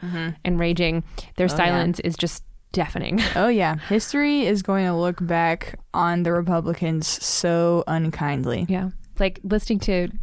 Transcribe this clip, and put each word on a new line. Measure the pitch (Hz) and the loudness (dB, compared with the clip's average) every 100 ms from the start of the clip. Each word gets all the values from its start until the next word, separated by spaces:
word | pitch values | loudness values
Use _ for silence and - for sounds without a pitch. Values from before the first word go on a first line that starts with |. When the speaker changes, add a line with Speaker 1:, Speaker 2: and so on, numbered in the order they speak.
Speaker 1:
Mm-hmm. | 175 175 165 160 - | -6 -6 -6 -4 -2
Speaker 2:
enraging. | 175 170 170 170 165 - - - - | 2 2 2 2 0 -4 -12 -10 0
Their | 180 | 0
Speaker 1:
Oh, | |
yeah. | - | 2
Speaker 2:
silence | 175 175 170 175 | 2 2 0 0
is | 170 160 | -2 -2
just | 170 - - - - | -4 -4 -12 -20 -6
deafening. | - 156 - - 220 208 | -2 -2 -2 -2 0 0
<laughs> | - | 2
Speaker 1:
Oh, | 220 | 2
yeah. | 226 165 156 - | 4 2 0 0
History | 208 - 285 294 294 208 | 0 0 0 2 2 2
is | 208 | 0
going | 190 196 185 | 0 0 2
to | |
look | 170 175 175 | 2 0 0
back | 175 170 165 165 - - - | 0 2 2 0 -4 -12 -6
on | - 170 170 | 0 2 2
the | 170 | 2
Republicans | 170 170 170 165 165 165 160 156 | 2 2 0 0 -2 0 0 -2
so | - - - 175 170 170 170 - | -4 -2 0 2 2 4 2 0
unkindly. | 165 160 - 147 139 123 123 175 | 0 -2 -2 -2 -2 -2 -2 -2
Speaker 2:
Yeah. | 185 185 - - - | -2 -2 -6 -8 0
Like, | 190 - | 0 0
listening | 190 214 - 208 | -2 -2 0 -2
to | - 185 175 - | 2 0 0 -2